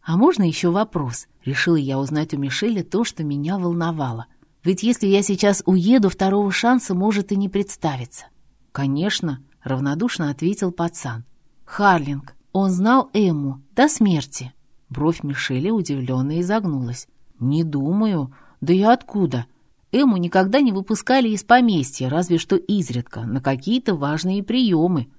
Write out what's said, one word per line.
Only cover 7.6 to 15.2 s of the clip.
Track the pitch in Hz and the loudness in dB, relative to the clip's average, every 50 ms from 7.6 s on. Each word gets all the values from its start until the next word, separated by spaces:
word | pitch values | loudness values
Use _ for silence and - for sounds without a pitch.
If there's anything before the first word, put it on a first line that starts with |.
| 202 202 - - - 156 139 127 123 - - - - - _ _ _ _ _ _ _ _ | -4 -4 -6 -4 -4 -4 -4 -6 -8 -10 -12 -14 -16 -18 _ _ _ _ _ _ _ _
«Конечно», | - - 139 135 139 147 175 208 - - - 160 139 131 - _ _ _ | -6 -4 -2 -2 -2 -2 -2 -2 -4 -4 -4 -6 -6 -6 -10 _ _ _
равнодушно | - 135 135 127 139 139 147 160 220 247 - - 160 147 | -8 -6 -4 -2 -2 -4 -2 -2 -4 -4 -4 -4 -4 -4
ответил | 139 - 160 175 208 - 202 180 | -4 -2 -2 -4 -2 -2 -4 -4
пацан. | 170 - 170 170 - - - 131 113 113 117 - - _ _ _ _ - - | -4 -4 -6 -6 -6 -6 -8 -8 -8 -10 -12 -16 -20 _ _ _ _ -20 -20
«Харлинг, | - - - 208 202 180 165 139 143 143 139 143 - - - _ _ | -12 -4 2 4 4 4 2 0 -4 -6 -8 -10 -14 -20 -20 _ _
он | - 190 196 190 | -2 -2 0 0
знал | 185 180 190 226 247 269 - - | 0 2 2 4 4 4 2 0
Эмму | - 214 208 185 160 147 143 135 135 135 - _ - | 0 2 2 2 2 0 -2 -4 -6 -8 -14 _ 0
до | - 269 294 | 2 4 4
смерти?» | - - 226 202 170 147 - - - - 131 127 - _ _ _ _ - _ - | 4 4 2 2 2 0 -2 -4 -10 -12 -12 -12 -16 _ _ _ _ -20 _ -12
Бровь | 127 131 147 160 165 - | -6 -2 0 0 0 -2